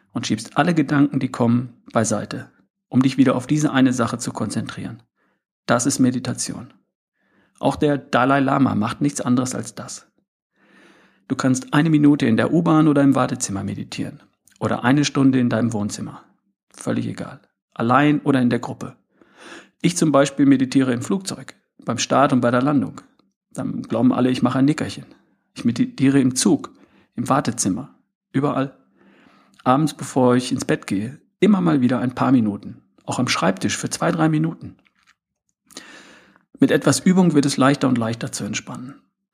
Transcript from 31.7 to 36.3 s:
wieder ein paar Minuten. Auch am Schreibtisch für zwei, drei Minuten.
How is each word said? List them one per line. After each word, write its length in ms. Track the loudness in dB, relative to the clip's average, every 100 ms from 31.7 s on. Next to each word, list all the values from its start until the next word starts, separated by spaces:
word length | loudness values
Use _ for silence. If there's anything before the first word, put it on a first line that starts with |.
| 2
wieder 180 | 2 0
ein 160 | -2
paar 160 | -2 2
Minuten. 520 | 2 2 -4 -12 -18 _ _
Auch 140 | -8 -4
am 80 | -2
Schreibtisch 500 | 0 0 0 -4 -4
für 140 | -8
zwei, 220 | -4 -4
drei 160 | 0 0
Minuten. 480 | 0 -2 -6 -16 -20 _ _ _ _ _ _ _ _ _ -20 -20 -20 -20 -20 _